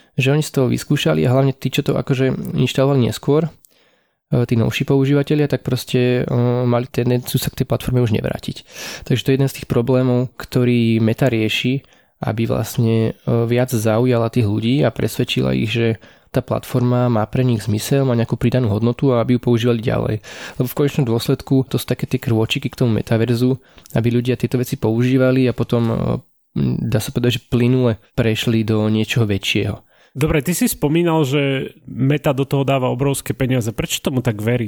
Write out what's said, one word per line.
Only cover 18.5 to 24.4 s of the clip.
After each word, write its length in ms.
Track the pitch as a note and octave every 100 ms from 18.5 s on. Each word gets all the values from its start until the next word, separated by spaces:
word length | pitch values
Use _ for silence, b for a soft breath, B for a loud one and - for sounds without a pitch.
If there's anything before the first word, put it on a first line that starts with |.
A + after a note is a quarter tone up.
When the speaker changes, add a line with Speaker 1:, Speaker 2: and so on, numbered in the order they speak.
| B2+ A#2
Speaker 1:
hodnotu 440 | G2+ A#2 B2 C#3
a 120 | A#2+
aby 120 | A2+ B2
ju 40 |
používali 400 | - A#2+ A#2+ A#2
ďalej. 360 | A#2 A2+ A2+ G#2+ B B B -
Lebo 80 | B2+
v 80 | -
konečnom 320 | C#3+ - A#2+
dôsledku 560 | A2+ - C3+ - C3+ B2+
to 120 | C3
sú 60 | -
také 160 | B2+
tie 160 | - C3
krôčiky 480 | - A2 A2 - B2+
k 100 | -
tomu 220 | A2+ A2
metaverzu, 560 | - A2+ A#2 A#2 B2+ B2+ B B B A#2+
aby 120 | A#2
ľudia 240 | A#2 B2
tieto 240 | A#2+